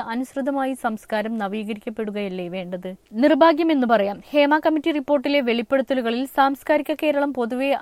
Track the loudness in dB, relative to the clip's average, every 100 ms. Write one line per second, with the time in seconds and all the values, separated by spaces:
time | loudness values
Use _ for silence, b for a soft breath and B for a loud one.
0 | -6 -6 -6 -4 -4 -2 -4 -4 -6 -6
1 | -4 -4 -4 -4 -4 -6 -6 -8 -8 -8
2 | -8 -6 -6 -6 -8 -8 -8 -10 -10 -14
3 | _ 0 4 6 6 4 2 2 4 2
4 | 2 -4 -2 2 4 4 2 0 0 -2
5 | 0 0 2 0 2 -2 0 0 0 -2
6 | 0 -2 -2 2 2 0 0 0 0 -2
7 | 0 0 -2 -2 -4 -2 -2 -2